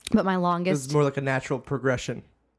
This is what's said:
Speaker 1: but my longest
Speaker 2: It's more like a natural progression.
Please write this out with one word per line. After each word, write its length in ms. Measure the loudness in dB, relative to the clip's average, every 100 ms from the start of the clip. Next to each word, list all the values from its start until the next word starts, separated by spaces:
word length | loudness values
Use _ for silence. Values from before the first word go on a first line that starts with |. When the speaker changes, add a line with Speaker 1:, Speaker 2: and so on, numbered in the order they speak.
| 0
Speaker 1:
but 100 | 2
my 140 | 2 2
longest 480 | 2 0 0 -2 2
Speaker 2:
It's 80 |
more 100 | 2
like 140 | 2 0
a 40 |
natural 380 | -2 -2 -2 -6
progression. 640 | -4 -2 0 0 -2 -8 -10 _ _